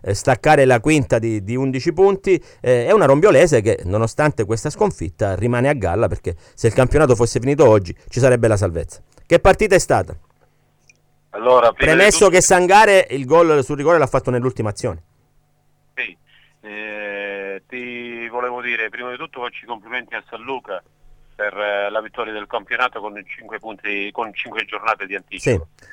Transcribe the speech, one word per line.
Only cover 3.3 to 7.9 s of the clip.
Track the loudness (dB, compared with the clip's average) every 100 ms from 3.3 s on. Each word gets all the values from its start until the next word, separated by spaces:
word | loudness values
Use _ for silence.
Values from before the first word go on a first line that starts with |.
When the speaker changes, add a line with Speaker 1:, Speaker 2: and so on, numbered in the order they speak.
| 6 4 2
Speaker 1:
che, | 0 -2 -2
nonostante | -2 -2 0 -2 -2
questa | -4 -4 -6
sconfitta, | -2 -4 -2 -12 -6 -4 -2
rimane | -2 0 0
a |
galla, | -2 -2 -2 -2
perché | -4 -8 -12 _ -2
se | 0
il |
campionato | 2 2 2 4 2
fosse | 2 0
finito | -2 4 6
oggi | 6 2